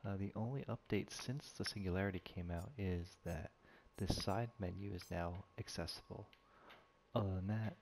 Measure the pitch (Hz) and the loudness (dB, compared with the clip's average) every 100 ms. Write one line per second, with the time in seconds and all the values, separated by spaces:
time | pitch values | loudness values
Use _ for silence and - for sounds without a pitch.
0 | 104 98 98 101 113 139 - 110 - 104 | 0 0 0 2 0 0 0 -2 2 2
1 | - - - 139 - - 104 - 95 90 | 2 -4 -4 -4 -6 -4 -2 0 2 4
2 | 101 92 - - 87 85 98 - 98 87 | 4 2 -4 -4 -2 -2 -2 0 2 2
3 | 85 - 87 85 - - - - - - | 0 -6 -4 -2 -4 -10 -20 -20 -16 -4
4 | 95 - 87 98 117 - 92 92 101 90 | 2 2 4 2 0 0 -2 0 -4 -4
5 | - 87 85 87 - - 107 - 82 - | -2 0 0 -2 -8 -8 -6 -2 -4 -4
6 | - 98 101 - - - - - - - | -8 -10 -10 -16 -20 -20 -18 -20 -20 -20
7 | - - 101 92 95 110 107 - | -2 2 2 2 2 2 0 -2